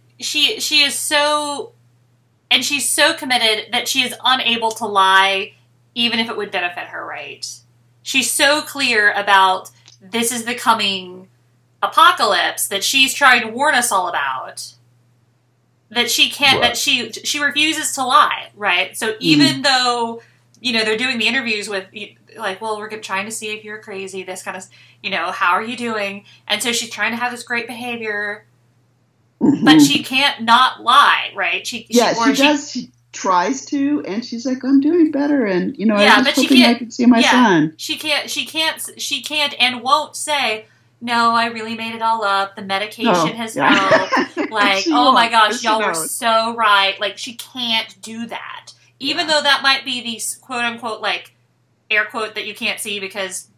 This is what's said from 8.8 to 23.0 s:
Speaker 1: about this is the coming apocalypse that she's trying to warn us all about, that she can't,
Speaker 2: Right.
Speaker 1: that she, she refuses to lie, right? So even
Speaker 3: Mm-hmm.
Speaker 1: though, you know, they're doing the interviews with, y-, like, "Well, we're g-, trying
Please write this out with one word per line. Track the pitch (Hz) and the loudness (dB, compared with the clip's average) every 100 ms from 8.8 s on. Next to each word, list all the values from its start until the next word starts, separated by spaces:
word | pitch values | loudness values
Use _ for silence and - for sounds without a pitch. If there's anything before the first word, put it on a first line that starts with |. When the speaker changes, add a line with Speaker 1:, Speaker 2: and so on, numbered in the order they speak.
| 262 220 208 | -2 2 2
Speaker 1:
about | 202 202 196 190 190 - _ _ _ | 0 2 4 6 2 -4 _ _ _
this | 190 233 233 | -6 -4 -2
is | 240 226 | -4 -6
the | 240 | -4
coming | 247 220 202 190 180 185 - _ _ _ _ - | 0 2 2 -4 -8 -16 -20 _ _ _ _ -6
apocalypse | 202 - 330 359 226 175 160 - - | -2 6 6 6 2 2 0 -4 -6
that | 196 | -4
she's | - 269 262 | -2 2 2
trying | - 277 240 | 4 4 4
to | 226 | 2
warn | 226 294 | -2 0
us | 269 240 | 2 0
all | 196 180 | 0 -2
about, | 165 139 131 170 - - _ _ _ _ _ _ _ _ _ _ _ _ | -4 -4 -6 -10 -14 -16 _ _ _ _ _ _ _ _ _ _ _ _
that | 220 240 | -4 -2
she | - 277 | 2 0
can't, | - 277 262 | 2 2 2
Speaker 2:
Right. | 240 | 2
Speaker 1:
that | 233 | 0
she, | 285 262 226 | -2 -2 -4
she | - - 294 | -8 -6 -2
refuses | 285 285 311 311 285 | -2 0 -2 -2 -4
to | - 247 | -4 2
lie, | 285 - - - - | 4 2 0 -10 -6
right? | 208 180 185 - | -2 0 -2 -4
So | 220 214 | -6 -2
even | 320 294 294 | 2 4 4
Speaker 3:
Mm-hmm. | 269 | 2
Speaker 1:
though, | 269 254 247 240 233 226 - _ _ _ | 0 0 0 -2 -4 -6 -16 _ _ _
you | 247 | -4
know, | 226 | -2
they're | 214 220 | 0 -2
doing | 254 240 | -2 -2
the | 214 | -2
interviews | 262 233 214 202 | -2 -2 -6 -4
with, | 196 190 214 | -8 -8 -16
y-, | 202 _ _ - | -16 _ _ -10
like, | 214 190 | -8 -6
"Well, | 220 214 | -6 -8
we're | 208 | -8
g-, | |
trying | 220 | -12